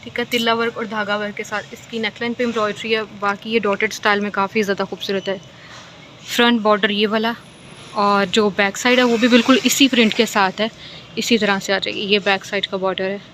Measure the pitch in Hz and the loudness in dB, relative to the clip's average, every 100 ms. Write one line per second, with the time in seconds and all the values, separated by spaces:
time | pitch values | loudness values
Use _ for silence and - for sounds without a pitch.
0 | - - 240 240 233 226 233 233 220 214 | -8 -6 -2 0 0 0 -2 -4 -8 -6
1 | 202 208 208 208 208 208 196 233 - 233 | -4 -4 -4 -8 -8 -8 -8 -16 -10 -6
2 | 214 - 240 233 247 226 208 208 226 220 | -6 -4 -6 -2 -2 0 -2 -4 -2 -2
3 | 208 208 202 202 220 226 208 196 220 - | -2 -4 -4 -4 -2 0 0 0 -2 0
4 | 220 202 208 196 196 220 196 196 196 190 | 0 0 0 -2 -2 0 -2 -2 -4 -6
5 | - 196 190 196 - - - - - - | -6 -6 -4 -8 -10 -20 -20 -20 -20 -20
6 | - - - - 240 240 214 208 208 202 | -20 -20 -6 2 4 4 4 4 2 0
7 | 208 220 226 233 - - - - - - | 0 0 -2 -4 -12 -20 -20 -20 -10 -2
8 | 202 202 196 220 208 190 202 196 247 247 | 2 2 2 2 0 2 -2 0 2 4
9 | 247 233 240 240 226 262 247 - 277 233 | 4 4 6 4 6 4 4 4 4 6
10 | 220 - 220 220 190 190 220 - - - | 2 4 0 2 0 0 -6 -6 -20 -20
11 | - - - 233 208 196 - 190 180 175 | -12 -8 0 2 2 0 0 -2 -2 -6
12 | 208 208 196 190 - 202 - 196 190 180 | 0 2 2 -2 -2 -6 -4 -4 -4 -2
13 | 190 202 - | -4 -6 -10